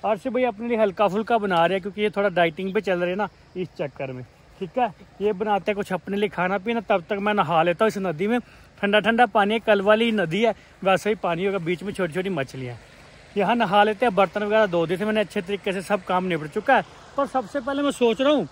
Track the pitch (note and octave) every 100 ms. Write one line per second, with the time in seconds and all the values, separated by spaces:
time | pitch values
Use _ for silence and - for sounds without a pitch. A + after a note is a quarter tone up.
0 | G3 G#3+ C4+ A#3 B3+ G3+ A#3 A#3 G#3+ F3+
1 | G#3 F#3+ A3 A#3 G3+ F3 E3+ F#3+ F#3+ G3
2 | G#3 G3+ G3+ F3+ E3+ D#3 F#3+ F#3 F3+ F3+
3 | F3 F#3 G3+ _ - - F3+ - D3+ -
4 | C3+ B2+ B2 _ _ - F#3+ B3 A#3+ D#3
5 | - - G3+ G3 G#3+ G3+ F3+ G3+ G3+ F#3
6 | - G3 G#3 - F3+ G3 F#3+ A#3 G3 G3+
7 | E3 G3+ G#3 G#3 D3+ E3+ E3+ E3+ A3 G3
8 | F#3+ D3+ G3+ A#3+ - - - - G3+ G#3
9 | G3+ A3+ B3 A3+ G3+ A3 G#3+ G#3 G3 G#3+
10 | A#3 G#3+ F3 G3 A3+ G3+ - - F#3 F#3+
11 | G#3 G#3+ F#3+ E3+ G3 G3 E3 - F#3+ G3+
12 | F3+ D#3 F#3 F3 C3+ C3+ B2+ A#2 - -
13 | - - - - F#3+ A#3+ G#3 G3+ G#3 G#3
14 | B3 F#3+ F#3+ G#3 G#3 G#3+ G#3+ F3 E3 F3+
15 | G#3+ G#3+ G#3 G#3 F3+ G3+ G#3 F#3+ F3 G3+
16 | - F#3 F#3 E3 D3+ G#3 G3+ B3 F3 -
17 | - - C#4 C4 G#3 C#4+ A#3+ C#4 C#4+ -
18 | A#3+ A3+ C4 D4 D#3